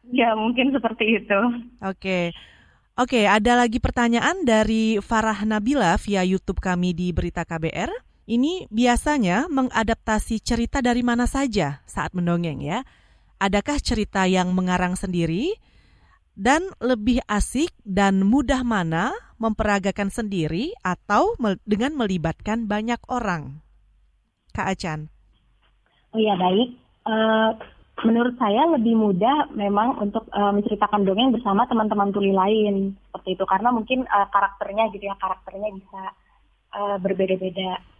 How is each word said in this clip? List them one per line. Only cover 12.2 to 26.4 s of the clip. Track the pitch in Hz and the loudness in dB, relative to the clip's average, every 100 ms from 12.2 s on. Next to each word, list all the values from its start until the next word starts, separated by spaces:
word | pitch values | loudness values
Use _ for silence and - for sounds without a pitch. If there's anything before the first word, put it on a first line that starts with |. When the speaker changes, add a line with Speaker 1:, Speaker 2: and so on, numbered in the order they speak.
| 175 170 170 135 | 0 0 -2 -6
Speaker 2:
ya? | 143 202 269 _ _ _ _ _ | -6 -6 -8 _ _ _ _ _
Adakah | 196 202 247 294 | 0 0 -2 -4
cerita | - 226 202 196 185 | -2 -2 -2 0 2
yang | 185 180 185 | 2 2 0
mengarang | 180 180 180 185 | 0 0 -2 -4
sendiri? | 185 175 165 165 320 440 _ _ _ _ _ _ _ | -4 -2 -2 -2 -4 -6 _ _ _ _ _ _ _
Dan | - 202 302 370 - | -4 2 2 0 -4
lebih | 254 233 208 247 - | -2 0 2 0 0
asik | 208 - 247 339 _ 208 | -2 -2 -2 -2 _ -4
dan | 190 196 190 196 | 2 2 4 4
mudah | 269 247 262 240 | 4 2 0 0
mana | 214 165 160 220 427 - _ | -2 0 -2 -2 -4 -12 _
memperagakan | 226 214 214 202 190 190 196 | -4 -2 0 0 0 -2 -4
sendiri | - 214 196 151 165 302 440 | -4 -4 -2 -2 -2 -4 -6
atau | 185 175 - 208 381 453 | -6 -6 0 2 2 0
mel-, | 220 185 - | -2 -2 -2
dengan | 202 262 | 0 0
melibatkan | 311 214 185 160 - - 226 220 | -2 -2 -2 -4 -6 -4 -4 -2
banyak | 208 220 240 - | -4 -2 -6 -4
orang? | 247 220 170 143 147 _ _ _ _ _ _ _ _ _ - | -4 -4 -6 -8 -16 _ _ _ _ _ _ _ _ _ -6
Kak | 190 | -4
Acan. | 190 175 156 156 _ _ _ _ _ _ _ _ _ _ 220 | -4 -6 -8 -12 _ _ _ _ _ _ _ _ _ _ 0
Speaker 1:
Oh | |
ya, | 214 | 2
baik. | 190 | 2